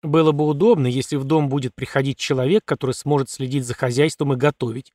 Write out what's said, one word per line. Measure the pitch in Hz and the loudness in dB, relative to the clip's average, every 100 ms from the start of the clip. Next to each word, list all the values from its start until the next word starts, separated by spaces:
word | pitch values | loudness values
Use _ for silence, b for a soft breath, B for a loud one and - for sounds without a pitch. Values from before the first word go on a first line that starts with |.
Было | 160 156 156 | 2 4 4
бы | 147 151 | 4 0
удобно, | 147 208 214 127 | 2 4 4 2
если | 123 131 147 | -2 -4 -4
в | |
дом | 135 156 143 | 0 0 2
будет | 139 127 | -2 -4
приходить | - 131 135 135 131 | -8 -4 -2 -2 -4
человек, | - 135 131 202 | -2 0 2 0
который | - 143 123 | 0 -4 -2
сможет | 127 143 147 135 | -4 -2 -2 -2
следить | - 131 139 | -6 -4 -4
за | 123 | -4
хозяйством | 123 131 123 156 - 139 | -4 -2 0 0 0 -2
и | 131 | 0
готовить. | 143 - 123 113 - | 0 0 -6 -8 -12